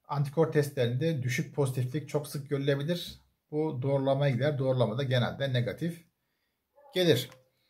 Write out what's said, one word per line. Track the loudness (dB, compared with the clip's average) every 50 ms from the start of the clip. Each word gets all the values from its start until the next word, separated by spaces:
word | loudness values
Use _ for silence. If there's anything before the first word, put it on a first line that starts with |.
| _
antikor | -6 -2 -2 -2 0 2 2 2 4
testlerinde | 4 2 0 0 0 0 0 0 0 0 0 0 -2 -2 -2
düşük | -2 -2 -2 -4 -4 0
pozitiflik | 0 0 0 0 -2 -2 -2 -4 -6 -6 -4
çok | -4 -4 -4
sık | -4 -10 -10 -6 -4
görülebilir. | -4 -2 0 0 0 0 0 -2 -4 -4 -6 -10 -14 -18 _ _ _ _ _ -6
Bu | -4 -2 -2 -2 -2 -2
doğrulamaya | 0 0 0 2 2 2 2 2 2 2 2
gider. | 2 0 0 0
Doğrulamada | 0 0 0 2 2 2 2 0 -2 0
genelde | 2 2 2 2 0 -2 -2 -4 -2 0
negatif | -2 -2 -2 -4 -6 -6 -6 -6 -8 -16 _ _ _ _ _ _ _ _ _ _ _ _ _ _ _ -14 -6 0
gelir. | 2 6 6 6 4 2 -4 -12 -20 _ _ _ _ _